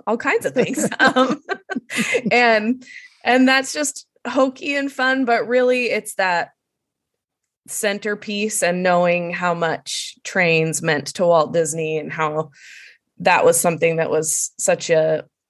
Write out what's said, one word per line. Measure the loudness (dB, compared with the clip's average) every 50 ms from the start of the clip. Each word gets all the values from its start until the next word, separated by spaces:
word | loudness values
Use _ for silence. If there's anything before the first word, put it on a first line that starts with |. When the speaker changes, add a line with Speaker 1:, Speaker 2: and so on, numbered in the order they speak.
| -6
Speaker 1:
all | -4 -4
kinds | -4 -2 -2 -2 -2 -2
of | -2 -2
things. | -2 -2 -2 -2 -2 -4 -2 0
<laughs> | 2
Um, | 2 2 4 4 2 2 0 -4 -6 -8 -10 -8 _ -10 -10 -10 -10
Speaker 2:
<laughs> | -8 -6 -6 -4 -2 -2 -2 0 2 2
Speaker 1:
and, | 4 4 4 4 2 2 0 -4 -4 -6 -16 -20 -20 -20 -20 _ _ -2
and | 2 4 4 6
that's | 4 4 2 0 -2 -4
just | -4 -4 -4 -6 -10 -14 _ _ _ -10
hokey | -4 0 0 0 0 0 -4 -8 -6 -4
and | -4 -4 -4
fun, | -4 -2 -2 0 0 0 0
but | 2 0 0 0
really | 0 2 2 4 2 2 2 0 -2
it's | -2 -4 -4 -6 -4
that | -2 -2 0 0 0 -2 -4 _ _ _ _ _ _ _ _ _ _ _ _ _ _ _ _ _ _ _ _ _ _ _ -14
centerpiece | -8 -4 -4 -4 -4 -4 -6 -6 -8 -6 -6 -8 -6 -4 -4 -4 -2 -2 0
and | 0 0 0 2
knowing | 2 4 4 4 2 2 0 -2 -4 -6
how | -4 -2 -2 -2
much | 0 -2 -2 -2 -4 -6 -8 -10 -8 -10 -10 -14 _ -12
trains | -4 0 0 2 4 4 2 2 0 -2 -2 -2
meant | 0 0 -2 -2 -6
to | -4 0 2
Walt | 4 4 4 4 2 0
Disney | 0 0 0 -2 -4 -4 -4 -4 -4
and | -6 -6 -4
how | -4 -4 -2 -2 -4 -6 -6 _ -20 -20 -20 -20 -20 -20 -20 -20 _ _ _ _ -2
that | 2 2 4 4 6
was | 4 4 4
something | 2 0 0 2 0 0 0
that | 0 -2 0
was | 0 -2 -2 -2 -2 -4 -4 -6 _ -4
such | -2 0 0 0 0 0
a | 2 2 2 2 0 -2 -4 _ _ _ _ _